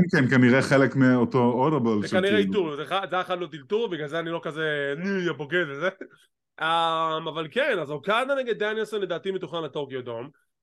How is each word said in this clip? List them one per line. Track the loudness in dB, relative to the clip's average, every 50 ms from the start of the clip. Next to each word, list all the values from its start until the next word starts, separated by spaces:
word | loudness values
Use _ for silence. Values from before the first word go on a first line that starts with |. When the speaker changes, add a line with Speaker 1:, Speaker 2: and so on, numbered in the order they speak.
| 4 4
Speaker 1:
כן | 4 4 4 6 6
כנראה | 6 8 8 6 6
חלק | 4 4 6 6 6 4 4
מאותו | 4 4 6 6 4 2 2 2 2 4 4 4 2 2 2
audible | 2 2 2 2 2 0
Speaker 2:
זה | 0 0
Speaker 1:
של | 0
Speaker 2:
כנראה | 0 2 4 4 2
Speaker 1:
כאילו. | 2 2
Speaker 2:
איתור, | 0 0 -2 -2 -4
זה | -8 -6
ח-, | -4 -4 -4 -2 -2
זה | -2
היה | -4 -2
חייב | -2 -4 -4
להיות | -6 -8 -10
אלתור, | -14 -6 -4 -2 -2 -2 -2
בגלל | -4 -6 -6 -4
זה | -4 -4
אני | -4 -4
לא | -6 -6
כזה, | -6 -8 -6 -4 -4 -2 -2 -2 -2 -4 -4
"נו, | -4 -4 -2 -2 -2
יא | -2 -4
בוגד", | -4 -6 -6 -2 -2 -2 -2 -2
וזה. | -4 -4 -4 -4 -4 -6 -14 -18 -18 _ _ _ _ _ _ _ _ -6
אמ, | -2 0 0 2 0 0 0 -2 -2 -2 -4 -4 -6 -6
אבל | -8 -8 -8 -4
כן, | -4 -2 -2 0 -2 -2
אז | -4 -6
אוקדה | -8 -6 -4 -2 0 0 0 0 -2 -2
נגד | -2 -4 -4 -2
דניאלסון | -2 -4 -2 -4 -6 -6 -6 -6
לדעתי | -4 -4 -6 -6 -6 -6
מתוכנן | -6 -6 -8 -6 -6 -6
לטוקיו | -6 -6 -6 -8 -8 -6 -8 -10
דום. | -8 -8 -10 -10 -10 -12 -16 _ _ _ _ _